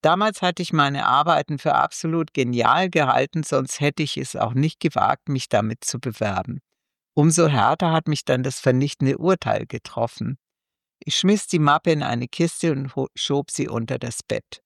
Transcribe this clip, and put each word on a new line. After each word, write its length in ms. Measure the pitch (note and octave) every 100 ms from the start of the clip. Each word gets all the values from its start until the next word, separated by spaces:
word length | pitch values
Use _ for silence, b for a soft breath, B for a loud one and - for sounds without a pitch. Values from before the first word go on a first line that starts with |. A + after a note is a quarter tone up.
Damals 400 | D#3+ F3+ G#3+ G3+
hatte 220 | F3+ F3+
ich 100 | F3
meine 340 | D#3+ C#3+ C#3 -
Arbeiten 520 | B2+ D#3 D#3+ D3+ D3
für 160 | D#3+
absolut 580 | C#3+ - - E3 E3 D#3+
genial 560 | - B2 A#2+ A2+ C#3 F#3
gehalten, 540 | F3 C#3 B2 C#3 E3
sonst 380 | D3+ C#3 C3 -
hätte 220 | C#3+ D3
ich 140 | D3+ -
es 180 | C3+
auch 200 | - A#2
nicht 260 | A#2+ D3+ -
gewagt, 480 | D#3 B2 G2 C3+ -
mich 220 | C3+ -
damit 340 | A2+ A2 A#2
zu 160 | - B2
bewerben. 600 | B2+ G#2+ G#2+ F#2+ F#2+ B2+ _ _ _ _ _
Umso 340 | - D3+ E3 E3
härter 440 | C#3 G#2 D3+ F3
hat 160 | D#3+ D#3+
mich 160 | D3+
dann 180 | - B2+
das 180 | C3 -
vernichtende 580 | - B2+ C#3 - C3+ C#3
Urteil 480 | E3+ F#3 - G#2+ A2
getroffen. 720 | B2 - - A#2 - A2+ C3 _ _ _ _ _ _
Ich 120 | - -
schmiss 320 | F#3 G#3 -
die 100 | F3+
Mappe 320 | D3+ D3 -
in 140 | D#3
eine 240 | C3+ A#2+ B2
Kiste 420 | - E3 - E3+
und 240 | C#3 C#3
ho-, 140 | - C3+ -
schob 340 | - C#3+ C#3+
sie 180 | - C#3
unter 300 | A#2 A2+ C3
das 240 | - -
Bett. 400 | - A2+ - -